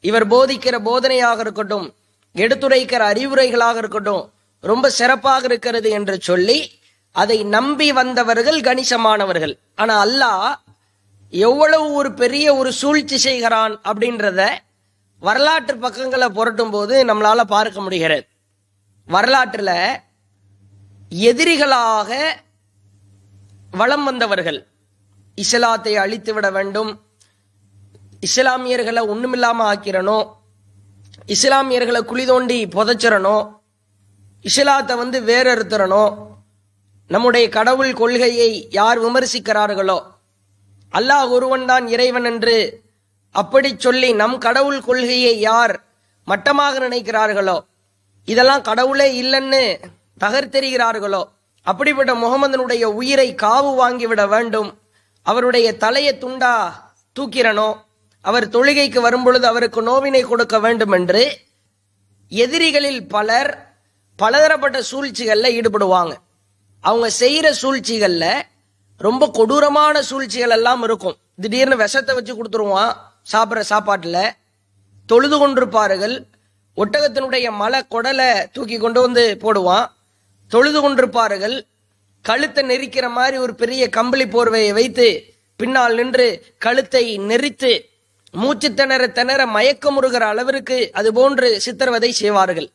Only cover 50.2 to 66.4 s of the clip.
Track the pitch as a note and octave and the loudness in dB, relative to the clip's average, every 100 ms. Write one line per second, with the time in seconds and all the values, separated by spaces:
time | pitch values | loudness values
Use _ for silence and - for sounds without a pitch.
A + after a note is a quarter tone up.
50.2 | G3+ B3+ C#4+ C#4 C4+ B3+ A#3 G#3+ G3+ G3 | -2 -2 -2 -2 -2 0 0 -2 -4 -4
51.2 | - _ _ _ - F#3+ D4+ C#4 C4 A#3+ | -6 _ _ _ -6 -2 0 0 0 0
52.2 | A#3 C4+ C#4 C4 B3 A#3+ A3+ G#3+ B3+ C#4 | 0 0 0 0 -2 -2 -2 -2 0 2
53.2 | B3+ F3+ G#3+ B3 C#4+ C4 B3 B3 A#3 A3 | 2 0 2 2 2 2 0 0 -2 0
54.2 | G3+ G#3+ A#3 A3 G3+ - _ _ _ _ | 2 0 0 -4 -6 -12 _ _ _ _
55.2 | - A3+ B3 B3 A3+ A3 G#3+ C4+ C#4+ - | -2 0 2 2 0 0 -2 0 -2 -2
56.2 | B3+ C4 B3 A#3 F3+ - - _ _ - | -8 -2 0 0 -2 -8 -20 _ _ -12
57.2 | C4+ C4 A3+ G#3 G#3+ A3 _ _ _ _ | -8 0 0 2 -2 -4 _ _ _ _
58.2 | F3+ A#3 G#3+ A#3+ C4+ C#4+ C#4 B3 A#3 B3 | -2 -2 0 2 2 2 2 2 2 2
59.2 | B3+ B3+ B3 A3+ A#3 A#3 A3+ C4 C#4 C4+ | 2 4 2 0 -2 -2 0 0 2 0
60.2 | A#3+ A#3 A#3 A3 A3+ A#3 G#3 F#3 F3+ G3 | 0 -2 0 0 0 0 0 0 2 0
61.2 | C4+ - _ _ _ _ _ _ _ _ | 0 -2 _ _ _ _ _ _ _ _
62.2 | _ G3 B3 E4 E4 C#4+ C#4+ C4 F3 G#3 | _ -2 0 2 0 0 -2 -6 -6 -4
63.2 | G#3+ A#3 C#4+ - - _ _ _ _ - | 0 0 -2 -8 -18 _ _ _ _ 0
64.2 | G#3+ C#4 D#4 D#4 C#4 C4 G#3+ C4 C#4 G3+ | 2 4 4 2 -2 -4 -8 -8 -8 -6
65.2 | A3+ G#3+ B3 A#3 A3 G#3 G3 F#3 E3+ C#3 | -2 2 2 2 0 0 2 2 0 -6
66.2 | _ _ | _ _